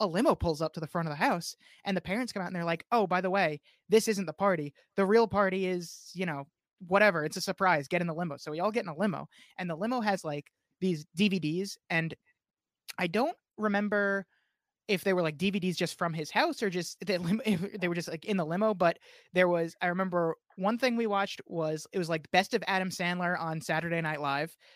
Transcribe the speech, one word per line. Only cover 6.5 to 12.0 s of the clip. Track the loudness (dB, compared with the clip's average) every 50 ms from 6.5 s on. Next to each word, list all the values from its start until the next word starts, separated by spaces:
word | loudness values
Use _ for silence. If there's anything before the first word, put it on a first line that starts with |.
| _ _ _ _ _ -16 -4
whatever. | 2 4 6 6 6 4 4 0
It's | -2 -4 -4
a |
surprise. | -4 -4 -2 2 4 4 4 4 2 0
Get | 0 0 0
in |
the | -2 -4
limo." | -4 -4 -6 -6
So | -8 -8 -8
we | -4 -2
all | -2 0
get | 0 -2 -4
in | -4
a | -4
limo, | -2 0 0 0 -2 -6 -10 _ -20 -20 -20 _
and | -8 -6 -6
the | -4
limo | -4 -2 -2 -2 -2 0
has, | 0 0 -2 -2
like, | -4 -6 -6 -8 _ _ _ _ _ _ -4
these | -2 0 0 -2 -4 _ -2
D | 2 2 2
V | 2 0
Ds, | -2 -2 -2 -2 -4 -6 -8 -12 _ -2
and | -2 0